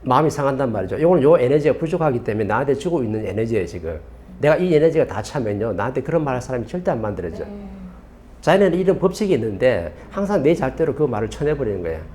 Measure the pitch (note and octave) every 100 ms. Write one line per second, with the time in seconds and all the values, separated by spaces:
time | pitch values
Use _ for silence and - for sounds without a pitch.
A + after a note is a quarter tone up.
0 | - B2+ D#3 C#3 C#3 C3 C3+ G#2+ F#2 G2
1 | D#3+ F3+ C3+ E3+ B2 D3+ D3 B2+ D#3+ F3
2 | D#3+ A#2+ - G#2+ G2+ G#2+ C3+ C#3 F3+ E3+
3 | A#2 G#2+ G#2 G2 A2+ A2 F2 F#2 E2 D#2
4 | - - - - D3 D#3 F3+ D#3 D#3+ D#3+
5 | C3 - G#2 D3+ A2 G2+ A2+ F#2 A2 C#3
6 | - E3 D3 B2+ A#2+ B2+ A2+ F3+ F3+ C3+
7 | G#2+ F#2 E2+ E2+ - - - - - -
8 | - - - - - F#3+ G3 E3+ F#3 F3+
9 | F#3 F#3 G#3 D3 A2 G2 B2+ G#2+ E2 -
10 | - - G3 G3+ C#3 F3 C3+ - D#3+ B2
11 | D3 A2 A2 - D3 D3+ A#2+ F#2+ E2+ D#2+
12 | D#2+